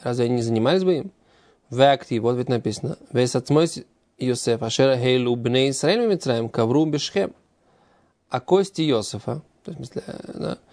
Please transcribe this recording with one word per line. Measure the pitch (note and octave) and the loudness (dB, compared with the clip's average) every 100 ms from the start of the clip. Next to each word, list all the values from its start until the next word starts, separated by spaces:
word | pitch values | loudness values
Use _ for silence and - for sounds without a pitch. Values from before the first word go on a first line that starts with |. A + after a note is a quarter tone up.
разве | - B2 A#2+ | -4 -2 0
они | B2 | 0
не | |
занимались | A#2 A2+ A#2+ F#3 | 0 2 2 2
бы | F#3 D#3+ | 2 0
им? | F#3+ - _ _ _ _ _ | -4 -14 _ _ _ _ _
Веактив, | A#2+ C#3 C#3 - A#2+ | 4 4 4 0 -2
вот | A2+ | 0
ведь | B2 B2+ | 0 0
написано. | A#2+ A2+ G#2 - - - | -2 -2 -4 -8 -10 -4
«Вес | A#2+ B2 | 0 0
ацмойс | B2+ - D3 E3 - - _ _ - | 0 2 2 2 -2 -16 _ _ -6
Йосеф, | B2+ A#2+ - A2+ | -2 -2 0 -2
ашер | A2+ - C3+ B2+ | 0 2 2 4
хейлу | B2+ B2+ B2 A#2+ | 2 2 2 0
бней | A#2+ B2+ C3+ | 0 2 2
Исраэль | C3 C#3+ A3 | 0 0 2
мимицраим, | A3+ F#3+ C#3+ A#2 A2+ | 0 0 0 -2 -2
кавру | - A2+ C#3 D#3+ | -2 2 2 2
бешхем». | D3 - G3 F#3 - _ _ _ _ _ _ _ _ _ | -2 -4 -2 -4 -6 _ _ _ _ _ _ _ _ _
А | B2+ | -8
кости | - F#3+ G3 - | 2 2 2 -2
Йосефа, | D#3 A#2 G#2 G#2 - D3 - _ - | 0 0 -2 -8 -8 -8 -12 _ -16
то | |
есть, | D3+ | -14
в | C3 | -12
смысле, | - - | -12 -12
э, | - - - | -14 -14 -10
да, | - - _ | -8 -8 _